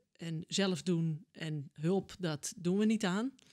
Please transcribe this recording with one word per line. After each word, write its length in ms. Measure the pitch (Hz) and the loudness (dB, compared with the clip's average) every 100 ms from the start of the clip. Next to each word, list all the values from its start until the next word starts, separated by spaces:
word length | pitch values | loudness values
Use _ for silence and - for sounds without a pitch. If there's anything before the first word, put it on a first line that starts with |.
| _ | _
en 320 | _ 165 160 - | _ -6 -6 -4
zelf 340 | - 196 175 | 0 2 0
doen 420 | 185 170 165 151 - | 2 2 2 -2 -8
en 380 | - 160 151 139 | -10 -6 -6 -8
hulp, 420 | - 160 190 190 - | -4 0 0 0 -4
dat 340 | 175 147 - - | -4 -4 -6 -4
doen 200 | 170 196 | 0 4
we 80 | 220 | 4
niet 200 | 220 185 | 4 2
aan. 280 | 190 262 - - | 0 -2 -6 -16